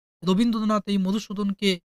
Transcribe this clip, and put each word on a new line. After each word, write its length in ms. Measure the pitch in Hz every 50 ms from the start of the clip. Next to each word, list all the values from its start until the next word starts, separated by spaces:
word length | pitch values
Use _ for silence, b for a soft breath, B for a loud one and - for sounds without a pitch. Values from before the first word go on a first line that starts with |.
| _ _ _ _ 165
রবীন্দ্রনাথ 580 | 180 190 196 233 240 220 220 214 214 214 208 -
এই 120 | 202 202 196
মধুসূদনকে 800 | 185 185 202 220 - - 202 202 208 202 196 - 208 196 185 175 - _